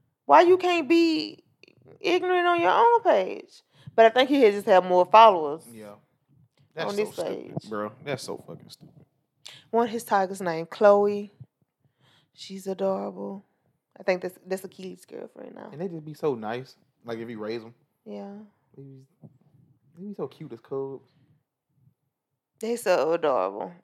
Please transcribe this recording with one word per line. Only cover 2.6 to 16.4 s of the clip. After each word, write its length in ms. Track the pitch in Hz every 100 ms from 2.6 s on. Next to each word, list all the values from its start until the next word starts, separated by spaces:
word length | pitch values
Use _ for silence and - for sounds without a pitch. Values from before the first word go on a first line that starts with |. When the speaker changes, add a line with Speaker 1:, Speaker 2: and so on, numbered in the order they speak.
Speaker 1:
your 100 | 349
own 300 | - 466 466
page? 600 | 370 208 185 - - - _ _ - -
But 100 | 226
I 40 |
think 200 | 240 262
he 120 | 285
has 100 | 220 202
just 120 | 208
had 180 | 185 180
more 200 | 180 180
followers 580 | 214 226 180 147 160 117
Speaker 2:
Yeah. 240 | 113 104 104 _ _ _ _ _ _ _
That's 180 | 156 208
Speaker 1:
on 40 | 202
Speaker 2:
so 80 |
Speaker 1:
this 100 | 214
Speaker 2:
stupid, 380 | - 160 98 - -
Speaker 1:
page. 80 | -
Speaker 2:
bro. 220 | 104 107 - 147
That's 180 | 131
so 140 | - - -
fucking 220 | 78 -
stupid. 360 | - - - _ _ _ _ - - _
Speaker 1:
One 140 | 226 233
of 60 |
his 120 | 226
tigers 380 | - 202 190 190
named 280 | 180 160 165
Chloe. 640 | - 208 202 208 202 208 - - _ _ _ _ _ _ _ _
She's 340 | - - 190 190
adorable. 800 | 185 190 190 202 185 202 196 - _ _ _ _ -
I 40 |
think 180 | - 180
that's, 160 | 180 - 185
that's 180 | 190
Achilles' 400 | 185 - 185 180 -
girlfriend 500 | - - - - -
now. 140 | -
Speaker 2:
And 100 | 143
they 60 | 185
just 160 | 165 151
be 80 |
so 220 | 147 156
nice. 400 | 117